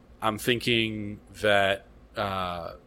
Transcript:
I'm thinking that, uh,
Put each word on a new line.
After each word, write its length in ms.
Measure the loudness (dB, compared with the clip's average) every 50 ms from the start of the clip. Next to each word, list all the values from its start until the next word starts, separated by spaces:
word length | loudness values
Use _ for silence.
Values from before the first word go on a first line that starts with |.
| -20 -20 -10 -4
I'm 160 | -2 -2 -2
thinking 840 | 0 0 0 0 0 0 0 2 2 0 0 -4 -6 -8 -10 -12 -14 -16 -18 -6 -2
that, 440 | 2 4 4 6 4 4 2 0 -4 -12 -20 -20 -20 -12 -6
uh, 600 | -4 -4 -2 -2 -4 -4 -4 -6 -8 -10 -12 -14 -16 -20